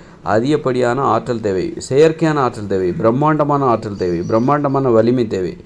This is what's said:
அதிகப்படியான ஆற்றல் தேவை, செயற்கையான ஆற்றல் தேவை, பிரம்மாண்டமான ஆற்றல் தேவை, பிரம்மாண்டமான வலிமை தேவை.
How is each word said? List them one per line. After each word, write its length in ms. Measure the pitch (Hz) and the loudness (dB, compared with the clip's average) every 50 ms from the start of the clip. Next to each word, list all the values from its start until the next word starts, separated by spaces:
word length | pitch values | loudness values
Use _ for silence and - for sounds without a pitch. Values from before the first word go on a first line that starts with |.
| - - - - - | -18 -20 -20 -12 -4
அதிகப்படியான 800 | - 101 110 120 139 156 143 147 135 127 127 123 120 120 139 139 | -2 0 0 2 0 0 0 0 -2 -2 0 0 0 0 0 0
ஆற்றல் 380 | 117 107 113 113 - 123 113 | 0 0 0 -2 -4 -6 -4
தேவை, 340 | 113 104 95 92 87 90 - - - - | -2 -2 -2 -2 -2 -4 -6 -10 -8 -2
செயற்கையான 460 | 131 139 156 160 160 160 170 160 151 | 2 4 4 4 4 2 0 0 0
ஆற்றல் 320 | 147 131 123 113 110 104 | 0 0 -2 -2 -6 -6
தேவை, 260 | 98 101 95 92 90 85 | -4 -2 0 0 0 -2
பிரம்மாண்டமான 720 | 80 110 113 117 135 147 151 156 151 151 143 143 139 139 | 0 0 0 2 2 2 2 2 2 2 0 0 0 2
ஆற்றல் 320 | 131 117 110 113 107 101 | 0 0 0 -2 -6 -6
தேவை, 260 | 95 90 90 87 85 87 | -4 -2 -2 -2 -2 -2
பிரம்மாண்டமான 640 | - 110 113 123 135 143 147 143 139 135 139 135 131 | 0 0 0 2 2 2 0 0 0 0 0 0 2
வலிமை 380 | 117 110 110 117 123 127 120 | 4 4 4 4 2 0 0
தேவை. 300 | 104 101 95 92 87 - - - | -2 -2 -4 -4 -4 -6 -10 -16